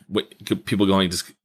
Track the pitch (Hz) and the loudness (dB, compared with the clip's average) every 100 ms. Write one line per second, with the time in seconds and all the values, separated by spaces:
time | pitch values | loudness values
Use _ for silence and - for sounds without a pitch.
0 | - 101 - - - 104 - 101 101 98 | -6 -6 -6 -10 -6 -6 -2 0 2 4
1 | 95 87 - - | 2 -2 -10 -16